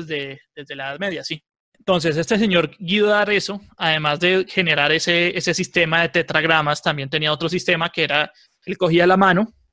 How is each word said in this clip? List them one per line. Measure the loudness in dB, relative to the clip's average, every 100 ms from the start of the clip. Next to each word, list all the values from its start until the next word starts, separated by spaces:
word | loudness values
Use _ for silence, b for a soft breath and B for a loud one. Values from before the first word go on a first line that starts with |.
desde, | -4 -6 -6 -12 _
desde | -20 -16 -10
la | -10
Edad | -6
Media, | -6 -6
sí. | -8 -10 _ _ _ _
Entonces, | 0 0 2 -2
este | 0 2
señor | 4 2 0 -4
Guido | -4 0 2
de |
Arezzo, | 2 2 0 -2 -10 -12 -6
además | -2 0 0 0
de | 2 2 0
generar | -2 0 2 2
ese, | 0 0 0 0 -2
ese | -2
sistema | -2 -2 0 0 0
de | 0
tetragramas, | -2 -2 -2 2 2 0 -2
también | -2 -4 -4
tenía | -4 -2
otro | -2 -2
sistema | -4 -2 -2 -2
que | -2
era, | 0 0 -2 b b b -10
él | -2
cogía | 2 4 4
la | 4
mano | 4 2 0 _ _